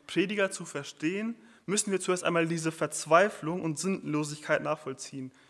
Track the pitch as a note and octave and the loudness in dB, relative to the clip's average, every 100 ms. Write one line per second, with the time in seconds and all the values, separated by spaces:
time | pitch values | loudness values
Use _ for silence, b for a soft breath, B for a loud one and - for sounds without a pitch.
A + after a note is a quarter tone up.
0 | - E3+ F#3+ G#3 F#3+ F#3+ E3 C#3+ C3+ - | -4 0 0 2 0 -2 -8 -8 -10 -4
1 | D#3 G3 A3+ A#3 B B B G#3 G#3 F#3+ | -2 -2 -4 -8 B B B -2 0 0
2 | F#3 F3+ E3 E3+ E3 E3+ D#3+ - D3+ - | 0 0 2 2 2 0 -2 -2 -4 -2
3 | D3 E3 G#3 - D3+ F3+ E3 D3 F3+ F#3+ | 6 6 6 2 -4 -2 -2 -2 -2 -2
4 | D3 D3+ D3 D3+ - D3+ D3 D#3 C3+ C3+ | -2 -2 -2 -4 0 2 2 -4 -4 -10
5 | - C#3 C3 b | -10 -10 -10 b